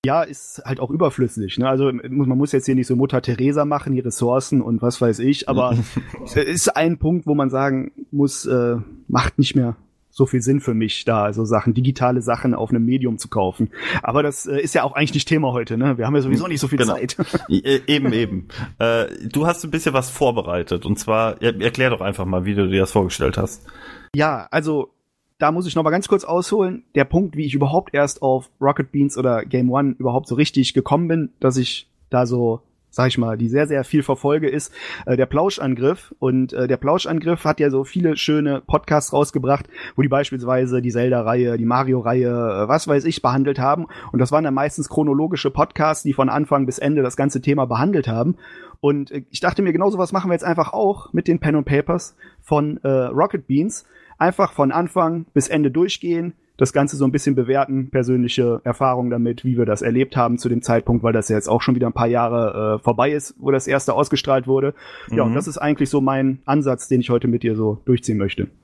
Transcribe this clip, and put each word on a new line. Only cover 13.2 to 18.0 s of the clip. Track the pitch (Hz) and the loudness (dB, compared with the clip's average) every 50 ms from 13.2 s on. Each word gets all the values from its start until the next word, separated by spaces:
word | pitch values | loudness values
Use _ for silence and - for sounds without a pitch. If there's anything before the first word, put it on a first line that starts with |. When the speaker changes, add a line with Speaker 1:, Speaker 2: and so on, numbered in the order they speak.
| - - | -8 -4
Speaker 1:
kaufen. | - 110 95 92 92 - 110 107 - - - - - - - | -2 0 0 0 0 0 -2 -2 -2 -8 -6 -4 -4 -2 -2
Aber | - 117 143 147 | 0 0 2 2
das, | 147 139 - - | 0 -2 -4 -6
äh, | - 143 139 | -4 -2 -2
ist | 143 147 - | -2 0 0
ja | 165 123 | 0 0
auch | - - | 0 0
eigentlich | 139 151 135 - | 0 0 0 0
nicht | 147 - - | -2 0 2
Thema | 165 165 151 131 123 | 0 2 2 0 0
heute, | 123 117 110 113 | -2 -4 -2 -2
ne? | 113 127 143 131 120 | 0 0 0 0 0
Wir | 117 | 0
haben | 113 147 | 2 2
ja | 147 131 | 2 2
sowieso | 131 - - 170 | 2 0 0 0
nicht | 180 165 139 | -2 -4 -2
so | - 135 | -2 -2
viel | 143 135 | 2 2
Speaker 2:
Genau. | 127 110 90 | 2 0 0
Speaker 1:
Zeit. | - 120 127 - - 180 - - | -2 -4 -6 -4 -4 -6 -4 -4
<laughs> | - - - | -6 -2 0
Speaker 2:
E-, | - 95 - 131 139 131 127 - | 0 0 2 2 0 2 2 2
eben, | 147 147 | 0 2